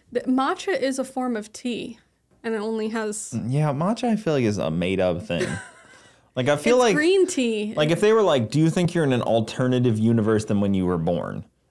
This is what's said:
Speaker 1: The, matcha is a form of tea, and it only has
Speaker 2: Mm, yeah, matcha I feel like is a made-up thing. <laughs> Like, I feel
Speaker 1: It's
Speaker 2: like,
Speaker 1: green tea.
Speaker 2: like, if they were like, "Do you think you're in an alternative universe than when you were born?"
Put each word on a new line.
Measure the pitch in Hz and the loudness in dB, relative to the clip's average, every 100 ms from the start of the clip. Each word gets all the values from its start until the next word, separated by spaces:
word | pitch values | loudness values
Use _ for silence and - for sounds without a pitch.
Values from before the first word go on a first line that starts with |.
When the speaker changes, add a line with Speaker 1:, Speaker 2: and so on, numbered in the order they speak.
| - | -8
Speaker 1:
The, | 240 | -6
matcha | - 254 277 370 - 359 | -2 0 0 -2 -4 -2
is | 269 269 | -2 -4
a | |
form | 262 262 254 220 | -6 -6 -4 -4
of | 208 | -8
tea, | - 247 226 - 226 _ _ _ _ | -10 -8 -8 -10 -14 _ _ _ _
and | 233 | -6
it | 220 | -4
only | 214 220 220 | -4 -4 -4
has | 226 214 214 - | -4 -6 -8 -8
Speaker 2:
Mm, | 113 113 | -6 -2
yeah, | 139 151 | 0 0
matcha | 139 180 233 240 | 0 -2 0 0
I | |
feel | 214 170 | 0 0
like | 143 | 2
is | 113 101 | 2 0
a | 67 | -2
made-up | 82 87 95 92 85 - | -2 0 2 0 0 -4
thing. | 85 - - | -4 -4 -6
<laughs> | - - - - - _ _ | -12 -20 -20 -20 -20 _ _
Like, | 127 127 | -4 0
I | 147 | 0
feel | 220 247 | 2 4
Speaker 1:
It's | |
Speaker 2:
like, | 240 277 | 4 4
Speaker 1:
green | 330 392 359 | 4 4 2
tea. | - 233 214 208 151 | 0 -2 -2 -4 0
Speaker 2:
like, | 156 | 0
if | 165 | 2
they | 208 | 4
were | 220 | 4
like, | 190 143 113 | 4 2 2
"Do | 147 | 2
you | 160 | 2
think | 180 170 | 2 0
you're | 170 | 2
in | 143 | 2
an | 123 | 0
alternative | - 113 110 - 127 127 123 110 | 2 0 0 -2 0 2 2 2
universe | 113 117 107 110 - | 2 2 2 2 2
than | 104 | 0
when | 101 | 2
you | 95 90 | 2 0
were | 90 | 0
born?" | 82 87 50 50 - _ _ | 0 -2 -4 -10 -14 _ _